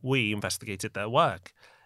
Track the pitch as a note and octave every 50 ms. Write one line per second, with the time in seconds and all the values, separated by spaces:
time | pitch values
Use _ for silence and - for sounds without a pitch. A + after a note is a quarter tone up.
0 | - B2+ C3 C3 A2+ G#2 G#2+ G#2 G2 F#2 - - - G#2+ G2 F#2 - G#2+ - G2
1 | G2+ A2 A#2+ D3 E3+ C#3 F#2 E2 - - - _ - - - _ _